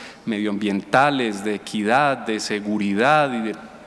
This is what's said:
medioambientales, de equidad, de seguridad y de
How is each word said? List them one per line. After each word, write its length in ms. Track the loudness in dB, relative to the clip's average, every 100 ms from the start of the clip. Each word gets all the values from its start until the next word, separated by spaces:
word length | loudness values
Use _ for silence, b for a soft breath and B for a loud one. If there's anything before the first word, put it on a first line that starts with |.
| B B -6
medioambientales, 1200 | -2 -2 -2 -2 -2 2 4 4 2 -2 -2 -4
de 100 | -4
equidad, 600 | -4 -2 2 2 2 0
de 240 | -2 -4
seguridad 920 | -2 -4 -2 0 0 2 4 4 2
y 80 | 0
de 140 | -4 -8 -14 -14